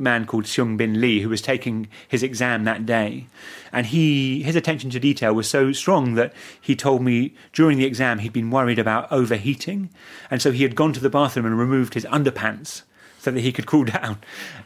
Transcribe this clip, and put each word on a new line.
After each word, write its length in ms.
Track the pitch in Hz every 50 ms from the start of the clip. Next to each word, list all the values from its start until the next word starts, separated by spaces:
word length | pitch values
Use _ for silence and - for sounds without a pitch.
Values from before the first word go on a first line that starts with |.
| 135
man 220 | 127 120 117 113
called 200 | 107 - 113 104
Seung 320 | - - - 123 117 110 107
Bin 220 | 117 110 107 110
Lee, 200 | 120 123 113 104
who 80 | 98 110
was 140 | 110 107 -
taking 460 | - 131 120 - 123 113 110 110 104 - - - -
his 140 | - 123 123
exam 420 | 131 127 110 123 123 120 110 107
that 220 | 113 113 98 113
day. 400 | 110 117 113 107 104 120 131 131 - _ - - - - - - -
And 160 | - 120 123
he, 560 | 107 123 165 160 156 147 139 135 131 131 147 151
his 140 | 139 165
attention 320 | 170 160 - 156 131 123 135
to 80 | 123 127
detail 360 | 120 143 135 - 123 110 110
was 140 | 113 110 -
so 240 | - 139 135 135 135
strong 420 | - - - 196 165 131 123 113
that 180 | 113 117 123 - - - - - -
he 160 | - - 135
told 280 | 127 - 139 135 123 127
me 320 | 127 120 117 127 143 - - - - -
during 240 | - 160 160 147
the 80 | 131 131
exam 360 | 135 123 107 131 123 117 107
he'd 120 | 107 113 107
been 180 | 120 113 113
worried 280 | 120 135 131 120 120 113
about 340 | 110 110 107 117 - - 156
overheating. 800 | 135 123 110 117 104 98 127 139 - - - 196 202 196 175 - - - - - - - -
And 100 | 135 123
so 120 | - 147 123
he 100 | 123 139
had 120 | 135 113
gone 200 | - 156 156 143
to 60 | -
the 100 | 123 135
bathroom 360 | 113 143 147 131 - 127 117
and 100 | 113 113 113
removed 360 | 120 127 135 131 127 123 -
his 120 | 120 110
underpants 760 | - - 151 143 139 131 - 107 110 107 104 139 - - - - _ _ _ - - - -
so 120 | - 139
that 100 | 127 127
he 120 | 117 131 127
could 140 | - -
cool 180 | - - 151 135
<laughs> 140 | 113 107 -
down. 180 | - 113 107 107 - - - - - - - - -